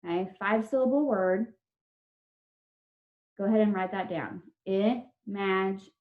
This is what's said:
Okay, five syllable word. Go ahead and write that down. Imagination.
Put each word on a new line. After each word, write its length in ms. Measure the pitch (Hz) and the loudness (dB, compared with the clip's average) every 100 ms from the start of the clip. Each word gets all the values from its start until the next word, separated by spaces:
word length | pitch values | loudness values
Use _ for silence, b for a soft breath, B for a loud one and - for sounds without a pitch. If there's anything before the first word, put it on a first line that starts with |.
Okay, 240 | 175 170 190 - | -4 -4 -4 -4
five 300 | 196 220 220 | 0 0 0
syllable 380 | 269 254 277 294 | 2 2 2 2
word. 400 | 208 185 190 233 - _ _ _ _ _ _ _ _ _ _ _ _ _ _ _ _ _ _ | 2 2 0 -2 -8 _ _ _ _ _ _ _ _ _ _ _ _ _ _ _ _ _ _
Go 60 | |
ahead 160 | 202 220 | 0 4
and 140 | 214 | 4
write 180 | 190 185 | 2 -2
that 180 | 196 185 | -4 -4
down. 320 | 170 117 180 - _ - | -4 -6 -10 -16 _ -4
Imagination. 1300 | 190 208 247 - _ - 202 196 190 190 196 196 _ | 0 2 0 -6 _ -12 -6 -2 0 -2 -4 -10 _